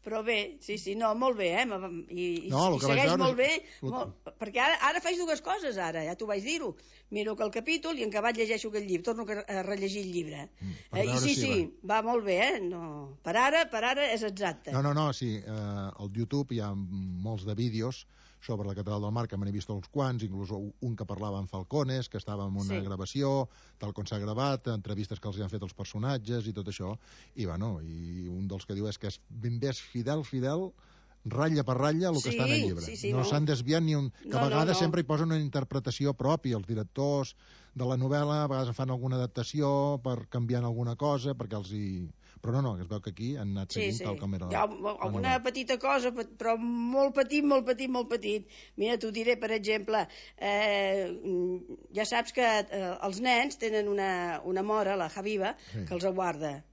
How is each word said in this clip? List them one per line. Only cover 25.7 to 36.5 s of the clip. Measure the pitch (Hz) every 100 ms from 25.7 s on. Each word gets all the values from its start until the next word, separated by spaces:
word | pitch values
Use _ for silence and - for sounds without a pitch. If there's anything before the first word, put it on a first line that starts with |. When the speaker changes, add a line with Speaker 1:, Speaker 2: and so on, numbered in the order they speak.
| -
Speaker 2:
personatges | 98 104 127 139 107 120 110
i |
tot | 104 98
això, | 92 92 110 - - - -
i, | 98
bueno, | 82 110 87
i | 80 82 85 87 87
un | 90 98
dels | 95 -
que |
diu | 101 107
és | -
que | 101
és | - _
ben | 113 117 120
bé | 135
és | 131
fidel, | - 120 113 151
fidel, | 143 131 127 160 185 - - - - -
ratlla | 110 113 156 151
per | 135 127
ratlla, | 143 160 185
el | 156
que | 127
Speaker 1:
Sí, | -
Speaker 2:
està | -
en | -
el | -
llibre. | 170
Speaker 1:
sí, | 165 -
sí, | -
Speaker 2:
No | 123
Speaker 1:
no. |
Speaker 2:
s'han | - 143 151
desviat | 135 123 160
ni | 160
un... | 151 135
Que | - -
a | -
Speaker 1:
No, |
no, | 139
Speaker 2:
vegades | 143 160
Speaker 1:
no. | 175
Speaker 2:
sempre | 165 175
hi |
posen | 143 151 165
una | 156
interpretació | 147 143 135 135 127 - 143
pròpia, | 131 127 160 131